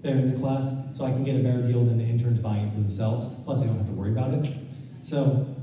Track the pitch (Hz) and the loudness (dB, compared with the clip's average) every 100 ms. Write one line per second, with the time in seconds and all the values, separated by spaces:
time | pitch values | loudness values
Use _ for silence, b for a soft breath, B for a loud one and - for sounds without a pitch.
0 | 139 131 127 123 135 135 - - - - | 0 2 2 2 0 0 -2 -4 -8 -4
1 | 131 131 139 127 127 123 120 120 117 113 | -2 0 0 2 2 2 2 4 4 4
2 | 113 117 120 110 107 104 104 104 98 104 | 2 2 2 2 2 0 0 0 -2 0
3 | 110 120 - - - 123 113 107 101 92 | 0 0 -4 -8 -4 0 0 0 -2 -2
4 | 101 117 135 - - - - B B B | -2 0 0 0 -2 -4 -10 B B B
5 | - 143 135 120 - - | -4 0 2 2 -2 -6